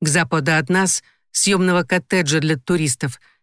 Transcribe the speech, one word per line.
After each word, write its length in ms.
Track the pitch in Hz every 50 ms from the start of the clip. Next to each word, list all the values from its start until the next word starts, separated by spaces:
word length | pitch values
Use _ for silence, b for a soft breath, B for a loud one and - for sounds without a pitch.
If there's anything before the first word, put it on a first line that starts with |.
к 60 | 170
западу 480 | 156 143 180 160 123 165 156 135 165 160
от 140 | 156 135 -
нас, 340 | 185 190 190 180 - b b b b b b b
съёмного 520 | - - - 196 202 180 185 185 175 180 -
коттеджа 560 | - 180 180 - - 196 185 165 139 156 156
для 180 | 147 156 156
туристов, 640 | 131 - - 180 165 156 139 - - 156 127 - b b b b b